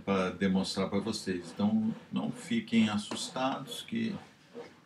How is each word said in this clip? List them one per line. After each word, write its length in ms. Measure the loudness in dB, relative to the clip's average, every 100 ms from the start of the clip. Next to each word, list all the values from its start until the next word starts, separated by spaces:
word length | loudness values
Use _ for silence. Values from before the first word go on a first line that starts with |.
| 0
pra 240 | 2 2
demonstrar 600 | 2 2 4 2 0 0
pra 100 | 0
vocês. 520 | -2 -4 -2 -4 -4
Então, 400 | 0 4 4 2 -2 -4
não 200 | -2 -2
fiquem 580 | -4 -2 -2 2 4 4
assustados 920 | 2 -2 -6 -6 -2 -2 -2 -6 -12
que 340 | -6 -2 -2 -4 -10 -20 -18 -16 -16 -18